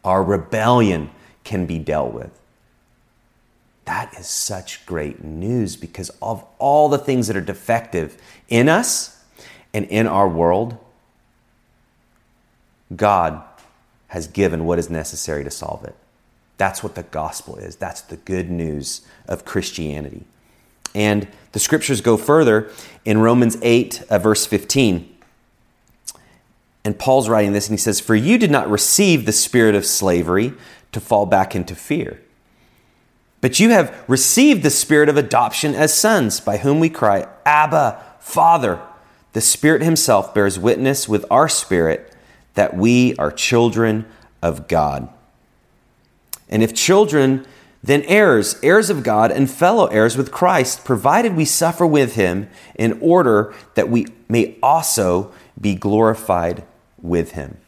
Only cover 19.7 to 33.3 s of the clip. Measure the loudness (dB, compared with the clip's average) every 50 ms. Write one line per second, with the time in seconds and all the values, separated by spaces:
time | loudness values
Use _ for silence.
19.7 | -10 -10 -8 -8 -8 -10 -10 -12 -14 -18 -20 _ _ _ _ _ _ _ _ _
20.7 | _ _ _ -10 _ -2 0 0 0 0 -2 -6 -16 -20 _ _ -6 -6 -2 -2
21.7 | -2 -2 0 -2 -4 0 2 2 0 2 2 2 4 4 4 4 2 2 0 -4
22.7 | -16 -20 -20 -20 -20 _ _ 0 2 2 4 4 4 4 2 2 0 0 0 2
23.7 | 2 2 2 -2 -8 -14 -6 -2 -2 0 2 2 2 2 0 -2 -4 -4 -4 -2
24.7 | 0 2 2 2 0 -2 -6 -12 -20 _ _ _ _ _ _ _ _ _ _ _
25.7 | _ _ _ _ _ _ _ -20 -20 -20 _ _ _ _ _ _ _ _ _ _
26.7 | _ _ _ -8 -8 -4 0 2 2 2 2 2 2 2 2 2 0 -2 -2 -4
27.7 | -4 -2 -2 -2 -2 -2 0 2 2 2 4 2 2 2 4 2 2 0 0 0
28.7 | -2 -2 0 0 2 2 4 4 2 2 0 -2 -2 -2 -2 0 2 4 4 4
29.7 | 4 2 0 -2 -4 -2 0 0 0 0 0 0 0 0 -2 -2 -6 -12 -20 -20
30.7 | -20 -20 _ _ -12 -12 -4 -2 0 0 2 2 2 2 2 0 -4 -8 -8 -8
31.7 | -12 -16 -6 -6 -4 -4 -4 -8 -12 -16 _ _ _ _ _ _ _ _ _ _
32.7 | _ _ _ _ _ _ _ _ _ _ _ _